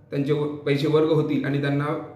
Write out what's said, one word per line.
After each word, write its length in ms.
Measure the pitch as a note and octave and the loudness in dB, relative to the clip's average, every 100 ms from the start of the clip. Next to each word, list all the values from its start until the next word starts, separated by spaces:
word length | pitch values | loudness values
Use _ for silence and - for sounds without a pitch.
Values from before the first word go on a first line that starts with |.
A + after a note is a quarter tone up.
| - | -6
त्यांचे 220 | C#3+ C#3 | -2 0
व-, 140 | D3 D3 | 0 -2
पैसे 400 | - D3 C#3 D3 | -4 -2 0 2
वर्ग 240 | D#3 D#3 | 4 4
होतील 340 | D3+ D3 C3 C3+ | 2 2 0 0
आणि 160 | C#3 | -2
त्यांना 240 | C#3+ C#3+ D3 E3 - | 0 0 -2 -4 -8